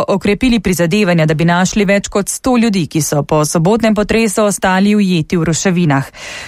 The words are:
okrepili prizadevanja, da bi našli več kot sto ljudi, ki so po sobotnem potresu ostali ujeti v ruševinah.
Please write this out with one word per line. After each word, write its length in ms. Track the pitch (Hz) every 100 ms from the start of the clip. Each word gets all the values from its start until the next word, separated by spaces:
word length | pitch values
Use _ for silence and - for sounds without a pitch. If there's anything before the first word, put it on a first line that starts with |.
| -
okrepili 520 | 196 208 202 262 233
prizadevanja, 640 | 185 185 170 208 190 175 156
da 80 |
bi 100 | 156
našli 400 | 170 175 185 214
več 240 | 190 202 -
kot 200 | 208 190
sto 260 | - - 247
ljudi, 300 | 226 196 151
ki 140 | 160
so 160 | 147 147
po 200 | 143 156
sobotnem 500 | 151 175 165 226 220
potresu 520 | 214 208 214 226 208 208
ostali 460 | 190 196 185 202 208
ujeti 400 | 196 180 147 180
v 80 |
ruševinah. 640 | 160 156 202 175 170 135 131 - - -